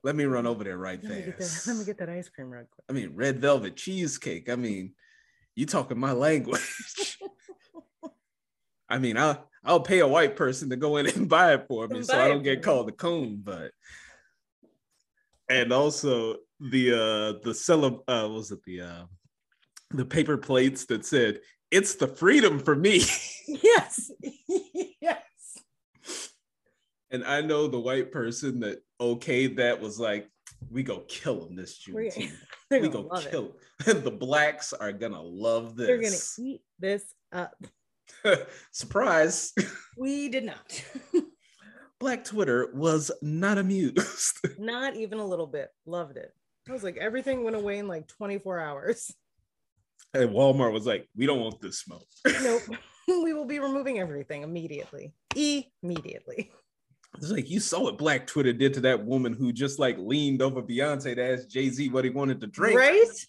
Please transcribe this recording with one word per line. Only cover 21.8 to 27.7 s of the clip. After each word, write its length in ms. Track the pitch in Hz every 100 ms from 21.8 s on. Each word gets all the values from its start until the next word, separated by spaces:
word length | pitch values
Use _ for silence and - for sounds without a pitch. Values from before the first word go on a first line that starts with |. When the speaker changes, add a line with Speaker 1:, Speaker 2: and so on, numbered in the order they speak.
| - -
Speaker 1:
the 100 | 135
freedom 500 | - 180 285 214 143
for 140 | 139 143
me." 260 | 185 202 -
<laughs> 60 | - - - -
Speaker 2:
Yes. 640 | 285 415 466 - - - 262
<laughs> 40 | 285 - - 359 - 349 - -
Yes. 160 | 330 - - _ - - _ _ _ _ - - - _ _ _ _ _ _ _ _
Speaker 1:
And 140 | 127
I 160 | 117 147
know 260 | 156 151
the 140 | 151